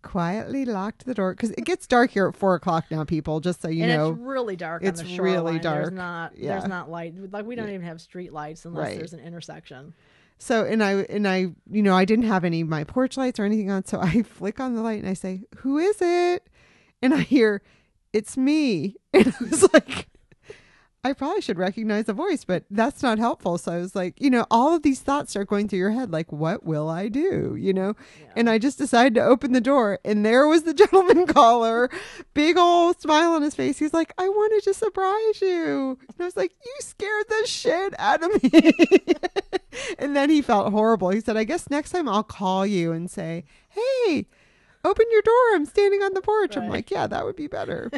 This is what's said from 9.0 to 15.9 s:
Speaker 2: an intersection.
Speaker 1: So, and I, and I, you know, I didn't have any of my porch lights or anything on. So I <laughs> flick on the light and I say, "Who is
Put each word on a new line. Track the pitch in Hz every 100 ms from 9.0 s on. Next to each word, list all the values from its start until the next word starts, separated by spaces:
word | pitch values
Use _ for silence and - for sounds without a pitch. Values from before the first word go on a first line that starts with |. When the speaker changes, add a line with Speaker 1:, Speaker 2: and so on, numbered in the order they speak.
| 151
Speaker 2:
an | 160
intersection. | 151 170 - 156 - 131 151 - _ _ _ _
Speaker 1:
So, | - 226
and | 202 220
I, | 202 196
and | - 208 202
I, | 185 185 - _
you | 208
know, | 202
I | 185 190
didn't | 220
have | 226 190 170
any | 165
of | 165
my | 156
porch | 151 254 254 -
lights | 262 247
or |
anything | 202 220 196
on. | 190
So | - 196
I | 180 202
<laughs> |
flick | 214 - 190 -
on | 262
the | 233
light | 226 208
and | 185
I |
say, | 190 190 185 - -
"Who | 269 285
is | 370